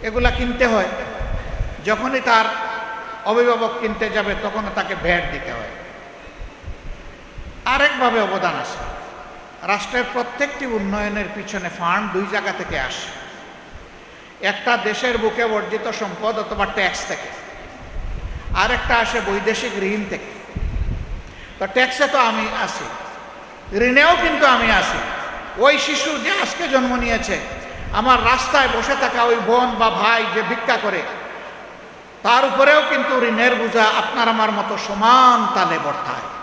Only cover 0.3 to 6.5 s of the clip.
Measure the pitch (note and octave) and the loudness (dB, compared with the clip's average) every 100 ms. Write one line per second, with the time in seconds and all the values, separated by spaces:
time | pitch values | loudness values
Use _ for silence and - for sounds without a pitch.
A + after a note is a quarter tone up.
0.3 | A#3+ B3 A#3+ B3 A3 F#3 - - - - | 2 0 2 4 4 2 -4 -8 -6 -4
1.3 | - - - - - - G#3+ B3+ C4 B3 | -4 -4 -4 -4 -4 -2 0 0 0 4
2.3 | A3+ A3 - - - - - - - - | 4 4 0 -6 -6 -8 -10 -10 -8 0
3.3 | A3+ A#3+ A#3 A3+ - A3 G#3 G#3+ G3+ G3+ | 4 4 4 0 -2 -4 -2 -2 0 0
4.3 | G#3 G#3+ A3 G#3 F#3+ F3+ F#3+ E3 F3 - | -2 -2 -4 -4 -4 -4 -2 2 2 0
5.3 | C#3+ - A#2+ G#2+ - - - - - - | -6 -8 -8 -10 -12 -16 -16 -18 -18 -18
6.3 | - - | -14 -14